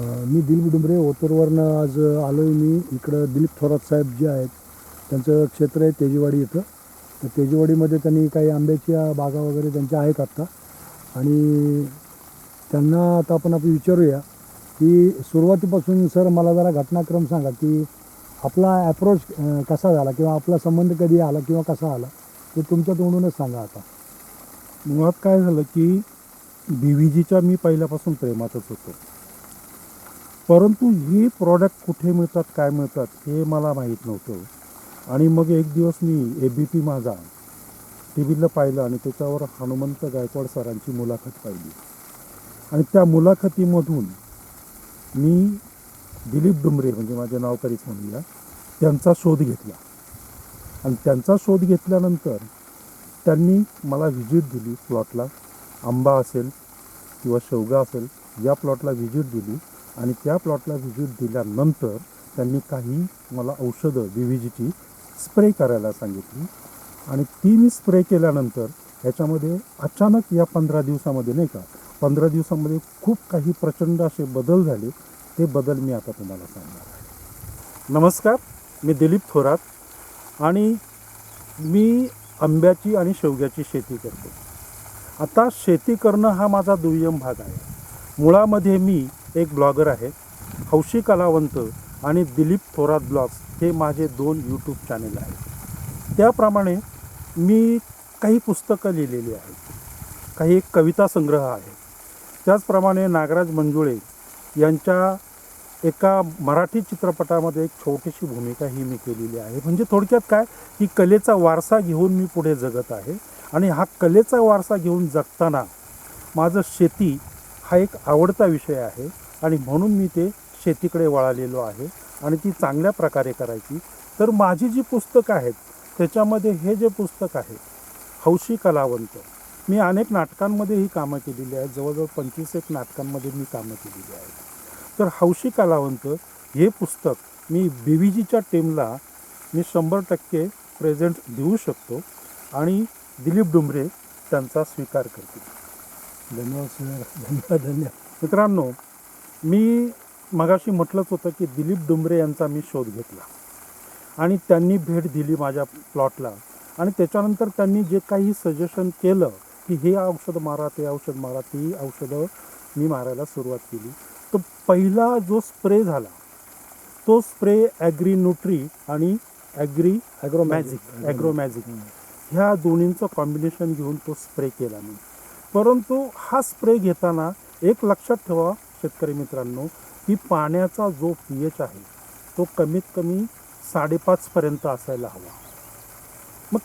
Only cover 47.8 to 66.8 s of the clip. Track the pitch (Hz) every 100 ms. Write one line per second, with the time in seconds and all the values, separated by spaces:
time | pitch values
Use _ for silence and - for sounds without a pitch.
47.8 | - 101 104 113 165 - - - - -
48.8 | 156 143 180 170 170 151 139 - 104 -
49.8 | - - - - - - - - - -
50.8 | 135 120 151 127 123 196 - 190 180 175
51.8 | - 185 180 170 156 107 110 - - -
52.8 | - - - - - 156 175 196 208 -
53.8 | 147 139 156 127 113 165 143 123 113 120
54.8 | - 120 107 120 127 - - - - -
55.8 | 120 123 135 135 127 127 123 - - -
56.8 | - - - - 127 120 - 123 110 135
57.8 | 127 123 123 - - - 120 143 143 131
58.8 | 147 123 117 139 135 117 101 127 - -
59.8 | - - 120 120 147 175 165 143 151 147
60.8 | 127 113 143 113 120 120 104 104 151 147
61.8 | 120 104 - - - - 123 139 - 131
62.8 | 120 143 180 - - 127 123 143 123 117
63.8 | 156 131 104 104 123 131 117 - 120 -
64.8 | - - - - - - 214 202 - 117
65.8 | 107 104 107 98 - 127 170 - - -